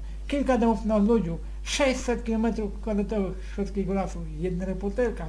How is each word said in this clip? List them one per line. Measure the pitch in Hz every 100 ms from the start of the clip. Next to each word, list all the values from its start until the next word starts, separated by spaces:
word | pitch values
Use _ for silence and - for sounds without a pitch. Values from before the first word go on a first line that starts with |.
| - - -
Kilka | 277 262 247
domów | 233 208
na | 214 214
odludziu, | 202 233 170 160 - -
sześćset | - - 277 254 - 233
kilometrów | 226 220 226 214 208 -
kwadratowych | - 208 202 214 190 175 -
szwedzkiego | - 190 202 185
lasu, | 196 180 170 160 151
jedna | 180 175
reporterka, | 185 185 202 196 233 -